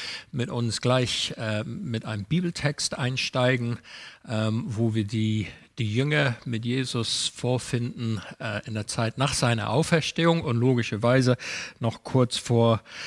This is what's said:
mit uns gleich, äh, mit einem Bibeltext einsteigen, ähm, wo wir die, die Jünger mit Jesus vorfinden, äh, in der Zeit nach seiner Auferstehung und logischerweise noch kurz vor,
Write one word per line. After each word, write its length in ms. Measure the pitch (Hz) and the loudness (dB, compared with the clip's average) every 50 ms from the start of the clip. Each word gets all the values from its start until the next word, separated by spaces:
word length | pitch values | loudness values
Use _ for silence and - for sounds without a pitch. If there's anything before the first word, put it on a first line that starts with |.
| - - - - - - | -10 -10 -10 -12 -12 -8
mit 180 | - 127 120 - | -4 -4 -2 -2
uns 320 | 135 120 120 113 107 - | -2 -2 -2 -2 -2 0
gleich, 540 | - 123 127 127 127 117 - - - - - | 2 4 4 4 2 0 -2 -4 -4 -4 -6
äh, 260 | - 120 110 107 107 113 | -4 -4 -2 -2 -2 -4
mit 420 | 113 117 - 208 135 113 113 - | -4 -8 -8 -6 -4 -4 -4 -4
einem 180 | 113 113 104 98 | -4 -6 -6 -2
Bibeltext 760 | - 156 175 180 170 170 - - 143 147 - - - - | 0 0 0 0 -2 -4 0 0 0 0 0 -4 -4 -2
einsteigen, 800 | - 139 127 131 123 - - - 131 123 127 131 123 120 117 117 - - - - - - - - - - | -2 -2 -2 0 -2 -4 -2 0 2 4 4 4 2 0 -2 -4 -6 -8 -16 -18 -18 -18 -18 -20 -16 -8
ähm, 360 | - 113 110 110 110 107 117 - | -4 -2 0 0 0 0 -2 -2
wo 300 | 180 110 107 117 113 107 | -2 0 0 2 2 2
wir 80 | 113 104 | 0 -2
die, 460 | 98 110 110 110 110 110 110 101 - - - - _ - | 0 0 0 0 2 0 0 -2 -4 -8 -16 -20 _ -6
die 160 | - 117 107 107 | -4 -2 0 0
Jünger 420 | 120 139 147 151 147 143 131 117 - - | 0 2 2 2 2 2 2 0 -2 -6
mit 200 | 127 117 110 117 | -6 -6 -4 -2
Jesus 600 | 117 123 135 131 123 - 120 113 - - - - | -2 -2 -2 -2 -2 -2 -4 -2 -2 -2 -2 -2
vorfinden, 960 | - - - - 123 127 120 - - - 120 120 123 - - 120 113 113 98 - - - - | -4 -4 -2 -2 0 0 0 -2 -2 -4 -2 -2 -4 -6 -4 -4 -2 -4 -4 -6 -10 -12 -10
äh, 260 | 131 113 110 104 - | -8 -6 -6 -6 -6
in 80 | - 107 | -6 -6
der 140 | 110 101 | -6 -6
Zeit 320 | - - - 117 107 - - | -4 -2 -2 -2 -2 0 0
nach 160 | 135 139 - | -2 0 0
seiner 340 | - - 120 117 113 101 107 | 2 2 2 2 2 0 0
Auferstehung 720 | 107 143 160 - 175 160 - - - - 165 170 165 170 | 0 0 2 2 2 0 0 0 -2 2 4 4 4 2
und 160 | - 147 117 | 2 0 0
logischerweise 800 | 117 120 131 131 120 113 - 113 104 117 120 127 135 127 127 123 - - - - - - - - - | 2 4 4 4 2 0 -2 -2 2 4 4 6 6 6 6 4 2 0 -8 -8 -8 -10 -10 -8 -4
noch 240 | 123 113 - - - | -4 -4 -4 -4 -6
kurz 320 | - - 131 123 117 - | 2 4 4 4 4 2
vor, 460 | - - - 120 117 117 117 113 104 - - - - - | -4 -2 2 4 6 6 6 4 2 0 -8 -14 -12 -10